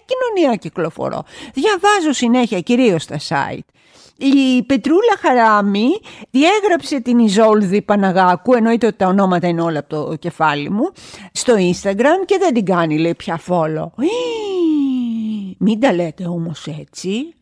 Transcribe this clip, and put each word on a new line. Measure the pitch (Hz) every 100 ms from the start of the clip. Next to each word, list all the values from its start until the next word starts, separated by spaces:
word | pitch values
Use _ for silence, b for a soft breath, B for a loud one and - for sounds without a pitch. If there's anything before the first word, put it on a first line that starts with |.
| -
κοινωνία | 508 494 392 285 208
κυκλοφορώ; | 165 - 165 - 131 - - B B
Διαβάζω | - 392 370 403 415 311
συνέχεια | 254 240 247 233 185
κυρίως | 170 247 247 160 -
τα | 143 -
site. | 147 135 - - _ b b b b
Η | 269 277 262 254
Πετρούλα | - 269 254 339 466 392
Χαράμη | 320 247 226 208 202 202 240 403 - B B
διέγραψε | 262 320 415 403 339 - 285
την | 247 240
Ιζόλδη | 226 190 220 214 190 202
Παναγάκου, | 202 208 196 180 180 180 -
εννοείται | 247 226 233 226
ότι | -
τα | 185
ονόματα | 196 185 175 175
είναι | 170
όλα | 170 151
από | -
το | 156 147
κεφάλι | 156 175 - 156 147 147
μου, | 202 339 - B B 190
στο | - -
Instagram | 214 180 180 196 196 269 370 370
και | 381
δεν | 359
την | 240
κάνει, | 185 175 165 151
λέει, | 165
πια | 165 - 165 -
follow. | 180 156 156 160 -
Ι, | 311 480 494 453 415 370 330 302 269 254 240 226 220 214 190 -
μην | 185 220
τα | 269
λέτε | 175 170 - 175
όμως | 175 170 147 -
έτσι, | 147 143 - 180 214 320 -